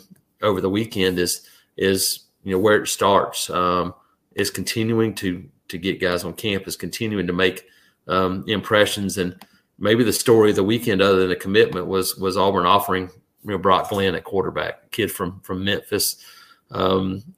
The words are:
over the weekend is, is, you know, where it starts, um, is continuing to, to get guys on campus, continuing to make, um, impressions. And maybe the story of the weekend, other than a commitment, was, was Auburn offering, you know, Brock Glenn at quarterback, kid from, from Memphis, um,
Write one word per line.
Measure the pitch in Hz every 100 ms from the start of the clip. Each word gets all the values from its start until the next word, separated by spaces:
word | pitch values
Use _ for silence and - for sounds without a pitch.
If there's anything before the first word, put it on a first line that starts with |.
| - - _ -
over | 104 92
the | 95
weekend | 101 113 104 92 90
is, | 87 - - _ _ -
is, | 95 95 - - _ _
you | 95
know, | 92
where | 107 107
it | -
starts, | - 98 95 - - -
um, | 82 90 90 87 - _ _ _
is | - 98
continuing | - 92 117 110 113 110 104
to, | 98 90 - _ -
to | 90
get | 95 -
guys | 90 87
on | 87
campus, | 82 107 95 90 -
continuing | 90 - 113 104 90
to |
make, | 87 92 92 - _ _ _ -
um, | 92 92 95 98
impressions. | 101 - 107 101 104 98 98
And | 90 - - _ _ -
maybe | 101 117
the | 113
story | 92 - 113 107
of | 101
the |
weekend, | 98 117 120 95
other | 98 95
than | 92
a | 90
commitment, | 95 104 117 92 87
was, | 95 92 -
was | 95 92
Auburn | 98 98
offering, | 87 101 - 92 92 - _ _
you | -
know, | 95
Brock | 95 90 -
Glenn | 101 95
at | 82
quarterback, | - 98 87 80 82 - _
kid | - 98
from, | - 90 95
from | - 92
Memphis, | 98 92 - 101 - - - - - _ -
um, | - 92 95 95 95 151